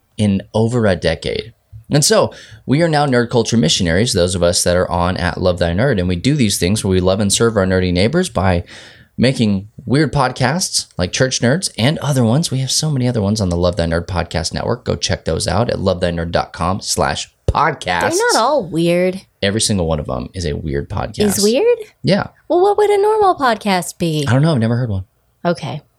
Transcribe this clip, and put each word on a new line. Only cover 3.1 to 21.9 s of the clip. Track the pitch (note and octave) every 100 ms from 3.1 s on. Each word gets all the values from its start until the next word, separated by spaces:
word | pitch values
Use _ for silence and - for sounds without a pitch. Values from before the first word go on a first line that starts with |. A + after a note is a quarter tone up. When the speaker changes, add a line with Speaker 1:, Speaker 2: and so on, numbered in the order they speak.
| B2 A#2
Speaker 1:
culture | B2 A2 A#2
missionaries, | D#3+ - F2 E2+ B2
those | F#2+ F2+
of | F2+
us | F2 F2+
that | F2+ F2
are | F2+
on | F2 F2 -
at | F2 -
Love | F#2 F2
Thy | E2+
Nerd, | F2 C#3 A2
and | F2+
we | F2
do | G2
these | D3+ G#2+ -
things | F2 G#2
where | G2+
we | F#2
love | F2+ G2
and | G2+
serve | - A#2 A2
our |
nerdy | F#2+ F#2 F#2
neighbors | F2 G#2+ E3+ F#3
by | - F#2+ F2 - - - - - -
making | B2 C3 A2 G2 G2+ - -
weird | C3 D3
podcasts | D3 B2+ B2+ B2 E3+ - - - -
like | F#2
Church | - C3 -
Nerds | A#2+ D#3+ - -
and | B2+ D#3+
other | C3+ C3
ones. | A2+ C3 E3+
We | C3
have | C3
so | - D#3
many | C#3 B2
other | A#2+
ones | G2 A2
on | F#2+
the | F2
Love | F2 F2
Thy | E2
Nerd | E2 F2
Podcast | F2 E2+ E2+ D#2+
Network. | D#2 - A#2+
Go | - F2
check | - F#2
those | - E2 -
out | F2+ A#2
at | F2
love | F#2 F2+
thy | F2+
nerd | E2+ E2+
dot | E2 -
com | - E2+ F#2+
slash | - - C#2 - - _ -
podcast. | - D3+ D3 - F3 F3
Speaker 2:
They're | F4 A#4
not | D#4+
all | A#3 D4 E3+
weird. | D#3 E3+ F3 F#3 F#3+ - _
Speaker 1:
Every | G2 G#2+
single | - G2+ E2
one | D#2
of | C#2+
them | B1+ B1
is | F#2 E2+
a |
weird | C#2+ D#2 C#2 C#2+
podcast. | - C2 - G#3 G3
Speaker 2:
Is |
weird? | G3+ B3 A4+ A#4 G#4